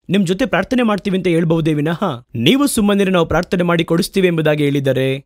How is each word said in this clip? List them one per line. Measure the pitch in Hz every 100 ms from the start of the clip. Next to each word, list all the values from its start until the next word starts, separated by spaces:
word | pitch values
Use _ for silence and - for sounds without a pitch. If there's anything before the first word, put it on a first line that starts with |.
| -
ನಿಮ್ | 190 175
ಜೊತೆ | 185 269
ಪ್ರಾರ್ಥನೆ | 170 190 254
ಮಾಡ್ತೀವಿ | 233 202 208 185
ಅಂತ | 180
ಹೇಳ್ಬಹುದೇ | 165 165 165 160
ವಿನಃ | 147 151 170 196 120 - 120
ನೀವು | 120 269 285
ಸುಮ್ಮನಿರಿ, | - 202 202 196
ನಾವು | 180 165
ಪ್ರಾರ್ಥನೆ | 160 180 185
ಮಾಡಿ | 175 170
ಕೊಡಿಸ್ತೀವಿ | 170 170 - 202 180
ಎಂಬುದಾಗಿ | 165 156 151
ಹೇಳಿದರೆ | 143 143 135 131 131 135